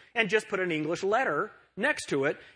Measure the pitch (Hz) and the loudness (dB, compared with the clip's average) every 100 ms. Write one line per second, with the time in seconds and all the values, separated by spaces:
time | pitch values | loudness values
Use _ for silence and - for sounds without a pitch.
0 | - 233 214 214 - 190 185 156 151 170 | -8 -2 2 2 0 -2 0 -2 -2 -2
1 | 196 220 254 151 208 - _ - 262 294 | 0 2 2 0 -2 -8 _ -4 -2 -2
2 | - 147 139 180 - | -2 0 0 -2 -10